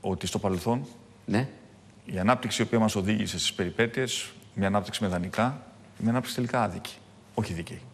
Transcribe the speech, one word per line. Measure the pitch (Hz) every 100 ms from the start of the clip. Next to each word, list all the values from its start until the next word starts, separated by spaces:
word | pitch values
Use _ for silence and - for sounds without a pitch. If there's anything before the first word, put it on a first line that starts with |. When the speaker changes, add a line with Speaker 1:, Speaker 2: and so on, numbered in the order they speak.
Speaker 1:
ότι | - 92 92
στο | 104
παρελθόν | 98 92 113 120 143 - - - -
Speaker 2:
Ναι. | 104 139 - - - - -
Speaker 1:
η | - 92
ανάπτυξη | 95 123 117 -
η |
οποία | 110 120
μας | 110
οδήγησε | 104 95 107 110 92
στις | -
περιπέτειες, | - 90 - 117 117 127 - - - -
μια | - 98
ανάπτυξη | 101 92 -
με | 104
δανεικά, | 90 90 92 117 143 - - - -
μια | 110
ανάπτυξη | 120 123 -
τελικά | 120 127
άδικη, | 107 87 - - - - -
όχι | - 107
δίκαιη. | 85 85 85 -